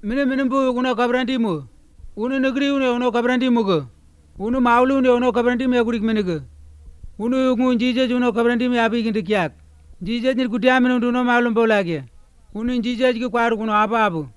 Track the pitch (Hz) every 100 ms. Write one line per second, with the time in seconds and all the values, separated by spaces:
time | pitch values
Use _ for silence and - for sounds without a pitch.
0 | 208 254 277 262 269 269 262 247 254 233
1 | 240 254 247 262 226 160 135 - - -
2 | - - 233 269 262 262 277 277 262 240
3 | 247 233 240 254 254 233 202 170 135 -
4 | - _ - - 202 254 240 240 254 269
5 | 254 240 247 240 240 247 262 247 233 233
6 | 220 214 185 160 135 - - - - -
7 | - - 220 262 262 247 254 247 247 240
8 | 262 247 247 220 233 240 247 240 226 233
9 | 226 214 180 208 160 - - - - -
10 | 180 240 247 262 254 226 247 254 247 254
11 | 240 247 247 240 240 226 226 208 175 160
12 | 127 - - _ - 202 233 247 226 240
13 | 254 233 247 233 233 226 220 208 214 226
14 | 214 165 139